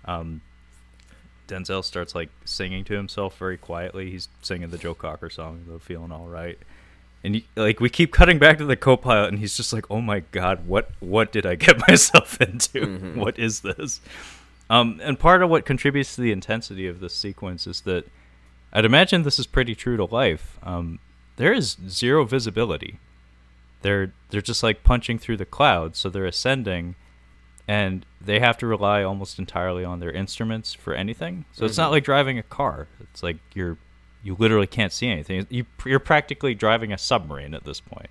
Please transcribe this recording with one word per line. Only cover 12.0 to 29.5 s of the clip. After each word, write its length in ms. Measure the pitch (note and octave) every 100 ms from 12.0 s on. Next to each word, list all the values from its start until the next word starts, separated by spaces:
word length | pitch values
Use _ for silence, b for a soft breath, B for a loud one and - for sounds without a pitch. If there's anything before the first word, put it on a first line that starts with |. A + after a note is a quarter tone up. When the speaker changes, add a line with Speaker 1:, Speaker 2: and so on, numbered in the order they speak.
| - E3+ - -
Speaker 1:
into? 400 | B2+ A#2 - C3+
Speaker 2:
Mm-hmm. 380 | G#2+ F#2 F#2 A2
Speaker 1:
What 200 | G#2 -
is 220 | A2+ G#2+
this?" 400 | G2+ F2+ D3 - B B B B B B -
Um, 300 | A#2 A#2+ E2
and 160 | B2 C3+
part 240 | E3 F3+
of 80 | F3+
what 160 | D#3+ -
contributes 500 | C3 C#3+ C#3 C3+ -
to 60 |
the 100 | A#2+
intensity 540 | G2 - A2+ - F#2+ F#2
of 120 | F2
this 140 | F2+ -
sequence 500 | G2+ - F#2+ F2 -
is 160 | -
that 240 | - F2+ - b b b b b -
I'd 120 | - A2
imagine 380 | C3+ F3+ F3+
this 160 | D3 C#3
is 80 | B2
pretty 260 | - A#2+ G#2+
true 200 | B2 A#2
to 80 | F2+
life. 540 | A#2 B2+ D#2 - -
Um, 380 | - F2 E2+ E2 _ _ _ -
there 160 | C#3+
is 240 | B3 A#2+ - F#2
zero 380 | F2+ A#2+ D3+ A#2+
visibility. 720 | C3 A2+ G2+ A2+ D2 - - _ _ _ _ _ _ _ _
They're, 300 | G2 G2+ F#2+ - _
they're 120 | G#2
just, 220 | G2+ A#2
like, 200 | A2+ G#2
punching 340 | - B2 - A2+
through 200 | - A2
the 80 | F#2+
clouds, 520 | - C#3+ F#2 E2 -
so 100 | G2
they're 160 | F#2 F#2
ascending, 680 | - B2+ C3+ G#2 F2+ F2 F2+ b b b b b - -
and 380 | G#2 G2 F#2 - -
they 180 | G2 G#2
have 180 | A#2+ A#2
to 80 | A#2+
rely 360 | G#2+ G2+ G#2
almost 360 | F#2+ G2 F#2+ -
entirely 440 | F#2+